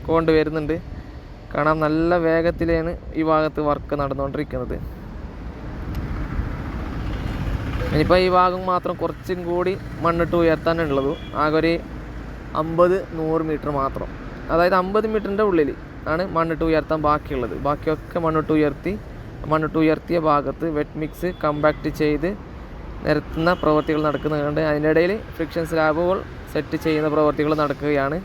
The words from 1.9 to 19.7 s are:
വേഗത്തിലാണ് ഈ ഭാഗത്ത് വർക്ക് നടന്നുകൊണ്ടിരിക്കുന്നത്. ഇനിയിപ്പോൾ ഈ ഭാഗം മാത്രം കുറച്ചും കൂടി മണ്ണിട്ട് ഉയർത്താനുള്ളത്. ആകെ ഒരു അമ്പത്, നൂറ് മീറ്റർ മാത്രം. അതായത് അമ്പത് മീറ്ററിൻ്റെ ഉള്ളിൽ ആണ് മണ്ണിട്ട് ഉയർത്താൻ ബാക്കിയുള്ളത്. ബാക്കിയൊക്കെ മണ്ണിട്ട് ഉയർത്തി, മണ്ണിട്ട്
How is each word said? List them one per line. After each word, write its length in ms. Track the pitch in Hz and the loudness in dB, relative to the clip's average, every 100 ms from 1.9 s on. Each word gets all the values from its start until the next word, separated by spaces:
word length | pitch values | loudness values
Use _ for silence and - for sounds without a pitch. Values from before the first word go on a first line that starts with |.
| 156 165 175 160 | 2 4 4 4
വേഗത്തിലാണ് 680 | 165 170 156 165 165 160 175 - - | 4 2 2 2 2 0 -4 -6 -2
ഈ 60 | 160 | 2
ഭാഗത്ത് 300 | 156 156 156 151 | 4 2 0 0
വർക്ക് 260 | 143 - 147 | 0 -2 -2
നടന്നുകൊണ്ടിരിക്കുന്നത്. 760 | 139 135 139 143 143 131 123 - - - - - - - - - - - - - - - - - - - - - - - - - - - - - - - - | -2 -2 -2 -4 -4 -4 -4 -6 -8 -10 -12 -10 -10 -10 -10 -10 -10 -8 -6 -6 -4 -4 -4 -4 -4 -6 -8 -8 -8 -6 -6 -6 -6 -4 -4 -4 -4 -4 0
ഇനിയിപ്പോൾ 300 | 147 156 180 185 | 2 4 4 6
ഈ 40 | 180 | 4
ഭാഗം 260 | 180 185 185 | 4 2 0
മാത്രം 260 | 180 180 170 | 0 0 -2
കുറച്ചും 400 | 165 - - 180 170 | -4 -4 -6 -4 -2
കൂടി 240 | 175 180 196 - - 160 | 0 0 -2 -6 -2 0
മണ്ണിട്ട് 300 | 170 170 175 | 2 2 4
ഉയർത്താനുള്ളത്. 680 | 165 156 165 165 160 139 139 160 - - | 4 4 2 2 2 2 0 -2 -4 0
ആകെ 160 | 151 156 | 2 4
ഒരു 140 | 165 170 - - - - - - - - | 2 0 -4 -10 -10 -10 -10 -12 -6 -4
അമ്പത്, 340 | 160 165 180 190 - 160 | 0 4 4 4 -2 -4
നൂറ് 260 | 160 160 160 | 0 0 0
മീറ്റർ 200 | 147 135 143 | -2 -2 0
മാത്രം. 280 | 135 - - - - - - | 0 -2 -8 -8 -12 -10 0
അതായത് 240 | 165 180 185 | 4 4 4
അമ്പത് 280 | 185 208 220 | 2 2 2
മീറ്ററിൻ്റെ 340 | 220 196 202 214 | 0 0 2 4
ഉള്ളിൽ 220 | 170 143 - - - - | 4 2 0 -10 -8 -2
ആണ് 100 | 160 185 165 | -2 0 0
മണ്ണിട്ട് 260 | 165 156 165 | 0 2 2
ഉയർത്താൻ 300 | 156 143 156 147 | 2 2 0 2
ബാക്കിയുള്ളത്. 440 | 147 - 139 120 - 139 | 2 0 -4 -2 -2 -2
ബാക്കിയൊക്കെ 500 | 147 - 151 - 180 165 | 0 0 -2 -2 -2 0
മണ്ണിട്ട് 260 | 156 151 156 | 2 2 2
ഉയർത്തി, 360 | 151 143 175 208 - - - - - | 2 0 -4 -6 -8 -14 -12 -8 0
മണ്ണിട്ട് 260 | 156 156 | 0 2